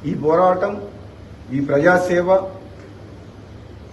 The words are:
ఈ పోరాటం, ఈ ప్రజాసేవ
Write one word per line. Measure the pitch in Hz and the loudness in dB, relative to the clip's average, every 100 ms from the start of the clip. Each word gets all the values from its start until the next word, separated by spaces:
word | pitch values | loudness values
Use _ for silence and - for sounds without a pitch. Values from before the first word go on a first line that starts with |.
| 143 | -4
ఈ | |
పోరాటం, | 139 147 165 185 180 202 208 - - - - - - - | -2 2 4 4 4 0 -4 -10 -14 -18 -18 -18 -18 -6
ఈ | 135 | -4
ప్రజాసేవ | 139 143 170 180 180 175 180 190 - - - - - - - - - - - - - - - | 2 4 6 4 4 2 4 2 2 -12 -16 -18 -18 -18 -18 -18 -18 -20 -20 -20 -18 -18 -18